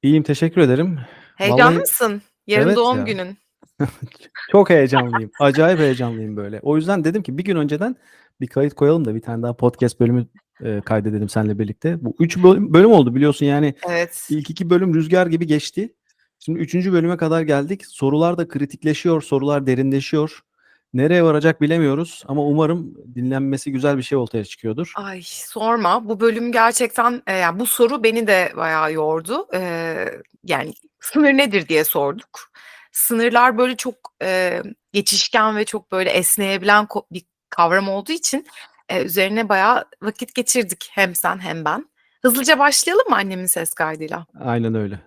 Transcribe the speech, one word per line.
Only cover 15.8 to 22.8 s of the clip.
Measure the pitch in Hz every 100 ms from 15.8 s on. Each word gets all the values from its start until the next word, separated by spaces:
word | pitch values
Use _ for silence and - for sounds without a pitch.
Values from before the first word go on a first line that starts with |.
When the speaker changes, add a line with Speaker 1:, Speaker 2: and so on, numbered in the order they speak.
| 220 _ _ _ _ _
Speaker 1:
Şimdi | - 165
üçüncü | 151 180 185
bölüme | 175 165 175
kadar | 160 165
geldik. | 156 143 143 190 -
Sorular | - 139 147 170 175
da | 170
kritikleşiyor, | 139 139 - 151 151 175 160
sorular | 143 139 139 147 135
derinleşiyor. | 127 135 139 135 156 156 - _ _ _ _ _
Nereye | 127 143 180
varacak | 165 151 156 156
bilemiyoruz | 147 165 147 139 165 - -
ama | 139
umarım | 147 147 156 170